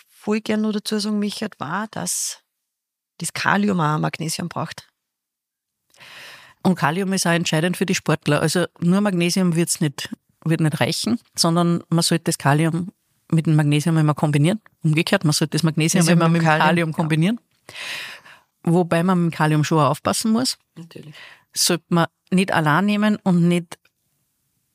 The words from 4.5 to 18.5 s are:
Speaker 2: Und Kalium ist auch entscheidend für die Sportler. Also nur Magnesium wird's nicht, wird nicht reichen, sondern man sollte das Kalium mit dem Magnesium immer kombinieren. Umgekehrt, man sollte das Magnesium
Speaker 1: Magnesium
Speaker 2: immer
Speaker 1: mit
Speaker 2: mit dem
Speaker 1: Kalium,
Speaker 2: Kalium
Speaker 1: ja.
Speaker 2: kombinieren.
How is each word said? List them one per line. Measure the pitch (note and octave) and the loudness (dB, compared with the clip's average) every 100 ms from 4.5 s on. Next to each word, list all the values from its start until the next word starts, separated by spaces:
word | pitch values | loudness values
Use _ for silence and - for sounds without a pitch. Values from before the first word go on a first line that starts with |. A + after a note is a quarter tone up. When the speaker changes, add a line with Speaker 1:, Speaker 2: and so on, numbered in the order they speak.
| - C#3+ - - _ _ _ _ _ _ _ _ _ _ _ - - - - - _ | -8 -10 -12 -20 _ _ _ _ _ _ _ _ _ _ _ -20 -20 -20 -20 -20 _
Speaker 2:
Und | F#3+ | -2
Kalium | F3 C#3+ E3+ F#3+ | 0 0 0 -2
ist | F#3+ F3 | -2 0
auch | |
entscheidend | E3+ E3+ D#3 F3+ F3+ | 0 0 0 0 0
für | F#3 | -2
die | |
Sportler. | F#3 - D3+ - D3 | -2 -2 -2 0 0
Also | D#3+ F3+ E3+ - | 0 0 -2 -2
nur | E3+ F#3+ | 0 2
Magnesium | G#3 F3+ E3+ E3+ F3+ | 2 0 0 0 0
wird's | E3 E3+ - | 2 0 0
nicht, | D3+ - - - _ _ | -2 -4 -12 -14 _ _
wird | D#3+ D#3+ | -2 0
nicht | D#3 D3+ | 0 0
reichen, | A#2+ E3 - A#3 _ - | -2 -2 -2 -4 _ -2
sondern | E3+ E3+ E3+ E3+ - | 0 2 2 0 0
man | E3 | 0
sollte | E3+ E3+ | 0 0
das | - D#3+ | -2 -2
Kalium | C#3+ D3 E3 E3 F3+ - _ _ - | 2 2 2 -2 -6 -12 _ _ -2
mit | D#3+ D#3 | 0 2
dem | |
Magnesium | D3+ D3 D3 E3+ D#3+ | 2 4 2 2 2
immer | D3+ | 2
kombinieren. | D3 D#3 D3 D3+ G#3+ - _ | 2 0 2 2 0 -6 _
Umgekehrt, | D#3+ D#3 F3 G3 | 0 0 2 2
man | D3 | 2
sollte | D3+ D#3 | 0 0
das | D#3 | 0
Magnesium | E3 D3+ D#3 F#3+ | -2 0 0 2
Speaker 1:
Magnesium | E3 E3+ | 4 4
Speaker 2:
immer | E3 | 4
Speaker 1:
mit | |
Speaker 2:
mit | E3 | 2
dem | E3 | 2
Speaker 1:
Kalium, | D#3 D#3 | 4 4
Speaker 2:
Kalium | E3+ E3 | 2 0
Speaker 1:
ja. | D#3 | -2
Speaker 2:
kombinieren. | D#3+ D#3 E3+ A#3 _ _ - - - - - - - - _ | -2 2 0 -2 _ _ -20 -16 -12 -12 -14 -18 -20 -20 _